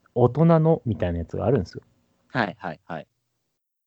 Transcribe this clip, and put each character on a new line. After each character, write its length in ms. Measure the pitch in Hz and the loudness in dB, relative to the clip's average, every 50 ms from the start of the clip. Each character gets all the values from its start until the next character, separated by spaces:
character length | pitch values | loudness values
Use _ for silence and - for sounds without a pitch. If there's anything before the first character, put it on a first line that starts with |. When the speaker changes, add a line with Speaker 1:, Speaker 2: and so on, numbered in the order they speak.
| _ _ _ | _ _ _
Speaker 1:
大 140 | 123 123 123 | 2 2 2
人 300 | 123 143 160 170 165 160 | 4 2 4 4 4 4
の 200 | 156 160 165 - - | 4 2 0 0 -2
み 100 | 120 101 | -6 -4
た 120 | - 90 90 | -2 -2 -4
い 40 | |
な 60 | 85 82 | -2 -4
や 80 | 85 | -6
つ 100 | - - | -6 -6
が 80 | 98 95 | -2 0
あ 60 | 104 | 0
る 80 | 139 120 | 0 0
ん 20 | |
で 60 | 90 | -2
す 80 | - - | -6 -12
よ。 80 | - - _ _ _ _ _ _ _ _ _ | -20 -20 _ _ _ _ _ _ _ _ _
Speaker 2:
は 160 | - 131 110 | -4 -4 -4
い、 120 | 92 87 - | -4 -6 -10
は 140 | - 90 | -12 -12
い、 80 | 73 - _ | -12 -12 _
は 140 | - 85 78 | -12 -12 -12
い。 60 | - _ _ _ _ _ _ _ _ _ _ _ _ _ _ _ _ | -12 _ _ _ _ _ _ _ _ _ _ _ _ _ _ _ _